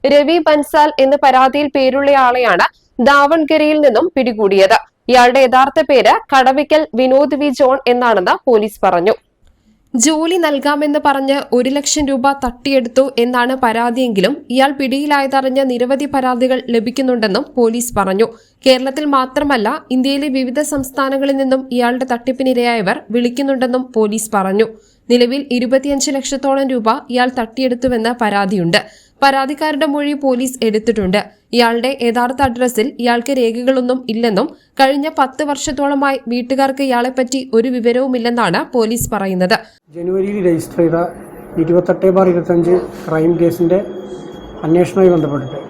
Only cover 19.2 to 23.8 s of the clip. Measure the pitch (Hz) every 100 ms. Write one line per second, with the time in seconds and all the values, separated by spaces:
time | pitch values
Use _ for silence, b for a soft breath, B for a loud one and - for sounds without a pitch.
19.2 | 262 285 285 262 208 311 - 254 262 277
20.2 | 294 262 254 269 294 285 262 - 269 269
21.2 | 277 269 269 262 262 247 240 247 262 240
22.2 | 254 254 262 240 240 233 190 247 - 226
23.2 | 240 240 277 269 247 254